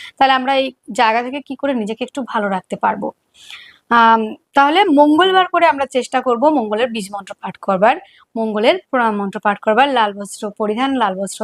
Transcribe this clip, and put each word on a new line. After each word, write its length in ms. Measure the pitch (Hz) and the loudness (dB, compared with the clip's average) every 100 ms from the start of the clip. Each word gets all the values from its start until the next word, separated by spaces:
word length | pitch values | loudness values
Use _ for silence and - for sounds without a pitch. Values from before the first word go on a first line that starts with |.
| - | -10
তাহলে 200 | - 269 | 0 2
আমরা 180 | 262 254 269 | 2 0 0
এই 120 | 262 - - | -2 -6 -6
জায়গা 280 | 214 226 226 | 0 2 0
থেকে 160 | 247 285 | -2 -8
কি 120 | - 269 | -10 -6
করে 180 | 277 | -4
নিজেকে 280 | 254 202 220 | -2 -4 -6
একটু 160 | 247 - 233 | -8 -8 -6
ভালো 200 | 226 202 | -4 -2
রাখতে 260 | 190 - - | -4 -6 -4
পারবো? 320 | - 202 - - _ _ - - - _ - | -2 -2 -6 -10 _ _ -20 -20 -20 _ 0
আম, 300 | 233 226 226 214 - _ | 4 6 4 0 -10 _
তাহলে 260 | 269 285 339 403 | 2 2 4 4
মঙ্গলবার 560 | 277 294 311 381 370 359 | 4 6 4 4 2 2
করে 180 | 349 330 | 2 2
আমরা 180 | 277 269 | 2 -2
চেষ্টা 340 | 254 240 254 | -4 -2 -2
করব 220 | 254 233 294 | -2 0 2
মঙ্গলের 400 | 294 214 214 247 | 2 0 -2 -2
বীজ 160 | 226 196 | -4 -8
মন্ত্র 220 | 202 196 - | -10 -14 -14
পাঠ 160 | 202 - | -14 -8
করবার, 380 | - 185 214 311 - _ _ 226 | -4 2 2 2 -6 _ _ -6
মঙ্গলের 400 | 220 208 233 370 - | -4 0 0 0 -2
প্রণাম 280 | 254 233 208 | -2 0 -2
মন্ত্র 220 | 196 208 | -6 -4
পাঠ 180 | 214 196 | -4 -2
করবার, 280 | 220 214 285 | 0 2 2
লাল 220 | 247 214 | 2 0
বস্ত্র 300 | 202 202 - 214 - | -4 -12 -12 -12 -6
পরিধান, 320 | 208 214 269 262 | -4 -2 -2 -2
লাল 180 | 208 190 | -2 -4
বস্ত্র 260 | 196 - | -8 -8